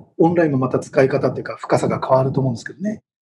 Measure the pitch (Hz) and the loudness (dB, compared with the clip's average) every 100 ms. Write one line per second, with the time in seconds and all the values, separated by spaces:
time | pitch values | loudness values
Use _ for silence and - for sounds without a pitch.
0 | - - 170 175 160 135 131 131 - 147 | -16 0 2 4 2 0 0 -2 0 2
1 | 135 139 131 120 - 110 - 147 135 110 | 2 2 -2 -4 -10 -12 -2 0 0 -4
2 | - 131 135 135 131 113 - - 208 - | 2 2 2 0 -2 -4 -10 -8 -8 -8
3 | _ _ | _ _